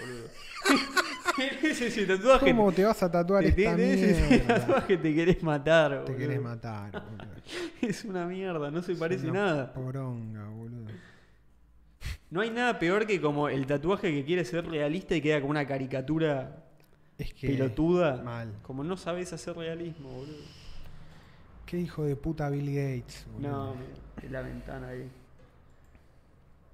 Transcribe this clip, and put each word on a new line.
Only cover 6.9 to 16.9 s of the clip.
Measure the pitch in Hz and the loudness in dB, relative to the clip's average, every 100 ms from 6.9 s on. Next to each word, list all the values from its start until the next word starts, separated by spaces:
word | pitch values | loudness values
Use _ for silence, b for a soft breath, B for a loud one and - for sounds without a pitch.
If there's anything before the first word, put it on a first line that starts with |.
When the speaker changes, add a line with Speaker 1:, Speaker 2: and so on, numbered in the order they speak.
Speaker 2:
boludo. | 101 101 107 104 - - | -10 -12 -12 -14 -16 -12
Speaker 1:
<laughs> | 349 339 - | -10 -10 -4
Es | 240 - | -4 -4
una | 226 185 175 | -6 -6 -4
mierda, | 185 190 165 147 | -4 -4 -4 -4
no | 185 | -4
se | 180 | -4
Speaker 2:
Es | 170 | -4
Speaker 1:
parece | 165 170 160 | -2 -2 -2
Speaker 2:
una | 180 202 | 0 0
Speaker 1:
nada. | 151 123 | 0 -2
Speaker 2:
poronga, | - 131 131 135 117 110 107 104 | -6 -8 -6 -6 -8 -8 -10 -10
boludo. | 110 117 120 110 98 - - - - _ _ _ - - _ B B - | -12 -12 -12 -12 -14 -18 -20 -20 -20 _ _ _ -20 -20 _ B B -6
Speaker 1:
No | 165 | -2
hay | 226 | -2
nada | 233 247 226 | 2 0 2
peor | 165 196 214 | 2 2 2
que | 190 | 2
como | 147 147 147 | 2 2 0
el | 135 131 | 0 0
tatuaje | 143 156 196 202 | 0 0 0 0
que | 143 | 0
quiere | 135 180 | 0 0
ser | 165 170 165 | 0 -2 -2
realista | 160 147 170 - | -2 0 -2 0
y | 170 | 0
queda | 143 151 | 2 2
como | 139 | 2
una | 151 139 | 0 -2
caricatura | 135 131 135 131 160 160 139 131 - - - - | -4 -4 -4 -2 0 2 0 -4 -12 -20 -20 -20